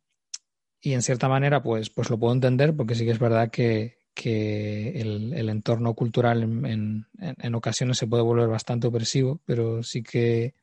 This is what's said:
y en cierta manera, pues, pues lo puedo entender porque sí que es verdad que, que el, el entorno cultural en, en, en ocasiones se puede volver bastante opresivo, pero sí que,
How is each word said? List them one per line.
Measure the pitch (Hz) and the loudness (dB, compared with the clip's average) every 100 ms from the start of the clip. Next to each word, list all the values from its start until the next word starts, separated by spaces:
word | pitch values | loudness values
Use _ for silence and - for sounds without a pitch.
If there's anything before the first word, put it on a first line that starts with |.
| _ _ _ - _ _ _ _ | _ _ _ -18 _ _ _ _
y | 151 | -2
en | 131 | 0
cierta | 117 127 135 | 0 0 2
manera, | 135 143 143 | 2 2 2
pues, | 120 113 107 | 2 -2 -4
pues | - 117 | -4 -2
lo | 113 | 0
puedo | 117 | 2
entender | 127 127 127 147 156 | 4 4 4 2 2
porque | 113 | 0
sí | 117 | 0
que | 117 | 0
es | 113 | 2
verdad | 117 113 117 | 2 4 2
que, | - 120 110 113 - _ | 2 2 2 -2 -8 _
que | - 123 110 107 107 104 104 110 127 | -8 -2 0 0 -2 -4 -4 -6 -4
el, | 110 104 110 | -4 -4 -4
el | - 110 | -4 -2
entorno | 107 107 117 117 | -2 0 0 0
cultural | 113 120 113 120 117 | 0 0 2 2 2
en, | 113 113 135 | 0 -2 -2
en, | 113 107 107 107 - | -2 -2 -4 -8 -12
en | 165 - 120 | -12 -8 -4
ocasiones | 117 - - 127 123 | -4 -2 -2 0 0
se | 113 | 0
puede | 120 | 2
volver | 117 117 117 | 2 4 2
bastante | 110 - 120 123 | 0 -2 -2 0
opresivo, | 117 113 139 127 147 | 0 0 0 0 -2
pero | - 120 113 113 | -4 -2 0 -2
sí | 117 131 | -6 -8
que, | 113 120 117 117 120 - | -4 0 2 2 0 -6